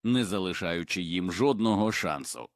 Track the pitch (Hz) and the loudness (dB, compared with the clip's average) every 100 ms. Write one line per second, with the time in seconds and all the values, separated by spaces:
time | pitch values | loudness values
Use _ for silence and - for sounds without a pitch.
0 | 117 127 101 101 92 87 87 85 85 95 | 0 2 2 0 -2 -2 -2 -2 -2 -4
1 | 85 87 90 87 139 113 113 104 107 - | -2 -2 0 2 2 4 2 4 2 0
2 | 90 73 64 60 58 | -2 -4 -6 -12 -14